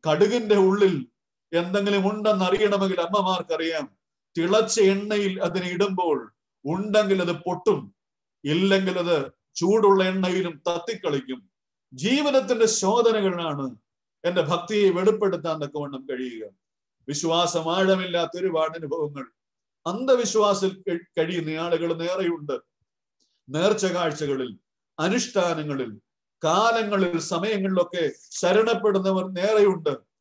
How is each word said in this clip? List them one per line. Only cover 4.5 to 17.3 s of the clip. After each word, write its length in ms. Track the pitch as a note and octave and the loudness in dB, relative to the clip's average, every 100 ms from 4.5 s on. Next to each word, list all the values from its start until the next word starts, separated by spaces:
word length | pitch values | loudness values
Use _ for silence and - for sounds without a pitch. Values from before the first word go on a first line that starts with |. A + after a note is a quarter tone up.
| G#3+ G#3+ A3+ | 2 2 4
എണ്ണയിൽ 640 | F#3+ G3 G#3 G#3 G3+ F#3+ | 4 4 -2 -2 -2 -2
അതിനെ 260 | F#3 F#3+ F3+ | -4 -4 -4
ഇടുമ്പോൾ 640 | F3+ G3+ F#3 F3 C#3 A2+ _ _ _ | -2 -2 0 0 -2 -4 _ _ _
ഉണ്ടെങ്കിൽ 580 | C#3 F3+ G#3 G#3+ G3+ F#3+ | -6 -6 0 2 2 0
അത് 100 | F3 | 0
പൊട്ടും, 640 | E3+ - E3+ - E3 G#2+ _ _ _ _ _ | -4 -6 -4 0 0 -4 _ _ _ _ _
ഇല്ലെങ്കിൽ 540 | C#3+ D#3+ F#3+ G3 F#3 F3+ | -2 0 2 2 2 -2
അത് 340 | F3 D#3+ C3+ _ _ | 0 0 -2 _ _
ചൂടുള്ള 500 | - E3+ A3 G3+ F#3+ | -4 0 4 6 4
എണ്ണയിലും 580 | F#3 F#3+ F#3 F#3 F3+ D3+ - | 2 0 0 0 -4 -6 -4
തത്തിക്കളിക്കും. 840 | E3+ E3+ A3+ F3 C#3+ B2+ B2+ _ _ _ _ _ | -4 -6 -6 -4 -4 -4 -12 _ _ _ _ _
ജീവിതത്തിന്റെ 720 | C3 E3+ C4+ D4 C4+ G3+ A3+ A3+ | -6 0 0 2 2 2 2 2
ശോധനകളാണ് 1080 | - F#3+ A#3 A#3 A3 F#3+ F3 E3 D3 C3+ A#2+ _ _ _ _ | 2 2 4 4 2 0 -2 -6 -6 -8 -10 _ _ _ _
എന്റെ 180 | F3 F#3 | -2 0
ഭക്തിയെ 480 | D3 F3 F3 G#3 G3+ | 0 -2 0 2 2
വെളിപ്പെടുത്താൻ 720 | F3 F#3+ F#3+ G3 E3+ D#3+ D#3 | 4 2 2 0 -2 -4 -4
തക്കവണ്ണം 440 | C#3+ D3 C#3+ C3+ C3+ | -6 -6 -8 -10 -10
കഴിയുക. 400 | B2+ B2+ A2+ G#2 _ _ _ _ _ - | -8 -8 -10 -16 _ _ _ _ _ -8
വിശ്വാസം 680 | C#3+ E3 | -4 0